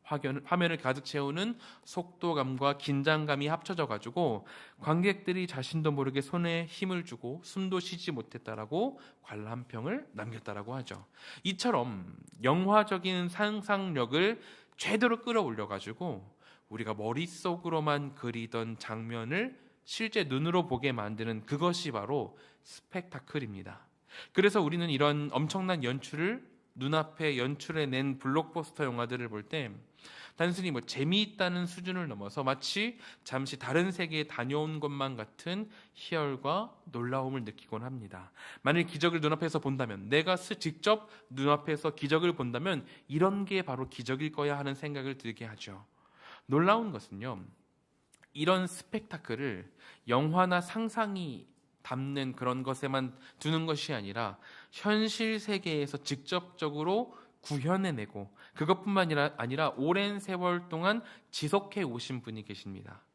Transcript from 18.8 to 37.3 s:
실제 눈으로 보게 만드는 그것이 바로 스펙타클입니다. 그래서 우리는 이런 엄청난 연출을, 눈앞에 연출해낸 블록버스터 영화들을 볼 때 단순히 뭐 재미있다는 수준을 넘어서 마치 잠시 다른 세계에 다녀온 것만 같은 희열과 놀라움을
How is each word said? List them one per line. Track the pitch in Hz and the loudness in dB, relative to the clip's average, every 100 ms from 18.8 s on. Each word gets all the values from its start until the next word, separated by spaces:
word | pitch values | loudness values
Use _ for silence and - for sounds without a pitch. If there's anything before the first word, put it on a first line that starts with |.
| - 110 113 117 113 175 262 262 - _ | -8 -6 -6 -6 -2 -2 -2 -8 -20 _
실제 | - - 220 214 | -12 -6 -2 0
눈으로 | 156 131 160 180 175 | 0 0 2 2 2
보게 | 127 139 | 0 0
만드는 | 120 104 107 113 110 107 | 0 -4 -4 -4 -4 -4
그것이 | 143 175 175 160 | 0 2 2 -2
바로 | 113 104 143 101 - - _ | -4 -2 -2 -4 -10 -20 _
스펙타클입니다. | - - _ 185 180 135 - 151 117 95 92 - - _ _ - - | -20 -20 _ -10 -8 -14 -6 -6 -6 -10 -12 -16 -20 _ _ -18 0
그래서 | - 202 202 | 6 6 6
우리는 | 151 170 170 | 4 2 2
이런 | 135 147 147 147 | 6 6 4 2
엄청난 | 127 156 190 185 175 | 2 2 0 0 2
연출을, | 123 131 - 147 180 247 - _ _ - | 0 -2 -4 -2 0 -2 -8 _ _ -6
눈앞에 | 135 156 156 - 156 131 | 2 2 0 -2 0 2
연출해낸 | 127 143 - 156 143 131 139 131 | 0 -2 -4 -2 2 2 0 -2
블록버스터 | 131 151 160 170 156 - 139 | 2 2 0 -6 -6 -2 -2
영화들을 | 120 117 123 120 | 0 -2 -2 -4
볼 | 107 | -8
때 | 104 160 120 101 - _ - - - - | -6 -6 -6 -10 -18 _ -20 -18 -20 0
단순히 | 170 180 185 | 0 2 -2
뭐 | 131 | -2
재미있다는 | - 131 143 196 214 - 180 175 175 | -4 -2 2 4 2 0 0 0 -4
수준을 | 185 180 185 165 | -6 -4 -4 -4
넘어서 | 104 101 147 | -6 -6 -2
마치 | 131 135 - 196 226 233 - - | 0 0 0 -2 -2 -4 -18 -18
잠시 | - 131 131 131 | -6 -4 -4 -6
다른 | 120 151 185 | 2 2 2
세계에 | 180 170 156 147 | 0 -4 -2 -4
다녀온 | - 123 147 156 156 | -4 -2 0 -2 -2
것만 | 143 143 135 120 | -4 -2 -4 -4
같은 | 110 - 165 190 214 - - | -10 -8 -6 -6 -6 -14 -20
희열과 | - - 165 147 131 135 180 233 - - | -18 -2 0 0 -2 0 0 -2 -12 -10
놀라움을 | 120 120 135 131 | -4 -2 0 0